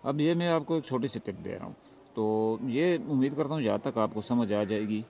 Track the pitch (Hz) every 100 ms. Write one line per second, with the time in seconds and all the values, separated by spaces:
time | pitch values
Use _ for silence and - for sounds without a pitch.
0 | - 147 151 170 175 165 135 165 - 127
1 | 131 110 - 98 - 90 92 - - -
2 | - - 107 110 110 110 127 120 175 165
3 | - 139 131 139 143 156 113 101 - 117
4 | 107 107 - 120 110 104 101 107 107 107